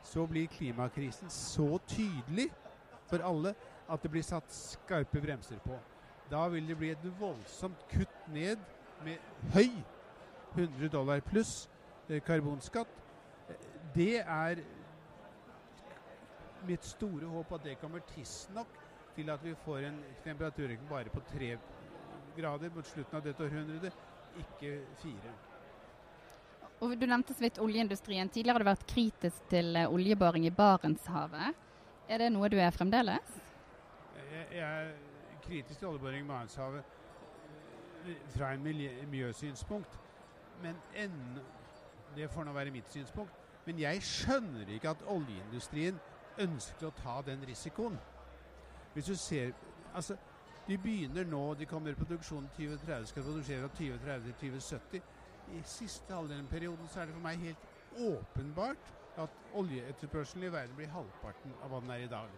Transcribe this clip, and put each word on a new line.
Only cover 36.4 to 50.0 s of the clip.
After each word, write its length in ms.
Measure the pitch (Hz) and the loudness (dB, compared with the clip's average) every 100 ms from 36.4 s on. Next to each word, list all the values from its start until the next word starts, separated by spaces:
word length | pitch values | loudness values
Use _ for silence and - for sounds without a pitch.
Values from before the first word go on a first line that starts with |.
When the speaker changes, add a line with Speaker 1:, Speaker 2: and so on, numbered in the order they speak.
| 113 - 131 139 131 - - - - - - 151 - - - 165 175 | -4 -4 -4 -4 -8 -16 -18 -16 -16 -16 -16 -16 -16 -16 -14 -12 -10
Speaker 1:
eh, 100 | 160 143 131 | -10 -4 0
fra 160 | 135 | 0
en 120 | 135 | 0
miljø-, 440 | 147 156 139 127 147 | 0 0 -2 -4 -4
miljøsynspunkt. 880 | 139 123 110 147 135 - 208 170 - - - - - - - | -2 -2 -2 -6 -6 -4 -4 -4 -12 -16 -20 -20 -20 -18 -10
Men 140 | 170 170 - | -8 -8 -10
enn-, 460 | - 208 160 123 127 127 - - - - - - 147 | -4 -4 -4 -8 -8 -10 -16 -18 -18 -18 -18 -12 -8
det 140 | 151 | -6
får 140 | 165 | -4
nå 80 | 147 | -4
være 200 | 143 139 | -2 -2
mitt 200 | 131 - | -4 -8
synspunkt. 400 | 143 135 - 202 - - - - | -10 -8 -8 -8 -10 -20 -12 -6
Men 140 | 170 | 0
jeg 220 | 147 190 | 0 0
skjønner 640 | - - - 269 220 120 98 110 | -2 0 4 4 2 -4 -4 -2
ikke 140 | 156 | 0
at 180 | 160 - | -2 0
oljeindustrien 880 | 196 139 98 101 120 - 151 165 185 - - - - | 0 0 -4 -6 -8 -4 0 0 -2 -10 -18 -14 -2
ønsker 500 | 196 147 - - 160 | 0 0 -6 -6 -8
å 60 | - | -6
ta 200 | 135 123 | -4 -4
den 180 | 139 135 135 | -4 -6 -8
risikoen. 500 | 120 165 - 226 151 - - - - - - - - - | -8 -8 -2 -2 -2 -10 -18 -18 -18 -18 -18 -18 -18 -10
Hvis 120 | 151 147 | -6 -2
du 100 | 190 | -2
ser, 380 | - 151 123 123 - - - | 0 0 0 -4 -14 -16 -10
altså, 240 | 180 | -8